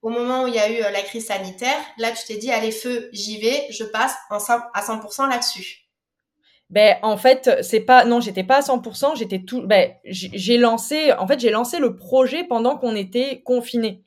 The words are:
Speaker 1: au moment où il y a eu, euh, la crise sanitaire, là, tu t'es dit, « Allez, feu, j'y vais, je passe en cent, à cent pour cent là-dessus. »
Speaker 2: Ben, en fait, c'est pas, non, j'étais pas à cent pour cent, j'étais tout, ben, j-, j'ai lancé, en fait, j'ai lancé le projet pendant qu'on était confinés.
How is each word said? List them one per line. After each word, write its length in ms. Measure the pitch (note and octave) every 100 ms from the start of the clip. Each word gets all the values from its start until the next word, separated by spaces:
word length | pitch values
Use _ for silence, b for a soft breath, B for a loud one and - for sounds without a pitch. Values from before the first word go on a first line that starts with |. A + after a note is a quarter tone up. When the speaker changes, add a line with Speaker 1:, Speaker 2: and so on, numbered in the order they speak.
Speaker 1:
au 60 | A3+
moment 340 | A#3+ A#3+ B3+
où 60 | B3+
il 60 |
y 40 | A3+
a 100 | G#3+
eu, 140 | A#3
euh, 80 | G#3
la 120 | G3
crise 240 | G3 A#3 A3
sanitaire, 520 | G3 F#3 F#3 B3 D4+ - -
là, 120 | A3+
tu 160 | A#3 -
t'es 120 | G#3+
dit, « 120 | A#3
Allez, 200 | A3+ A3
feu, 360 | A3 B3 A#3+ G#3+
j'y 280 | G#3 G#3 G#3
vais, 260 | A3 C#4+ C#4+
je 140 | A3
passe 320 | A3 A3 C4 - -
en 100 | G#3
cent, 180 | G#3 A#3+ A#3
à 80 | -
cent 160 | G#3+ A3
pour 140 | A3
cent 160 | - C4+
là-dessus. » 560 | B3 - F#3+ F#3 - _ _ _ _ _ _ _ _ _
Speaker 2:
Ben, 260 | F#3+ G#3+ -
en 140 | G#3+ G3+
fait, 460 | B3+ C4 B3+ -
c'est 180 | - G#3+
pas, 240 | A3 B3+
non, 160 | A#3 A#3+
j'étais 220 | A#3 F#3+
pas 140 | F#3 C4
à 60 |
cent 180 | C#4+ B3+
pour 160 | A3+ -
cent, 180 | C#4
j'étais 300 | D4+ G#3+ F#3+
tout, 180 | F#3 B3
ben, 300 | F#3+ G3+ F3+ -
j-, 280 | - F#3 F#3+
j'ai 240 | G3+ F#3 A#3+
lancé, 540 | A#3+ A3+ - D4+ D4+
en 160 | - F#3+
fait, 100 | C#4
j'ai 120 | A#3
lancé 280 | G#3+ A#3+ F4
le 160 | B3+
projet 480 | - - C4 B3+ D4
pendant 340 | F4 A#3 A#3 C#4+
qu'on 200 | A#3+ G#3+
était 460 | F#3+ A#3+ C4+ C4
confinés. 580 | - B3 A#3+ A#3+ A3 G3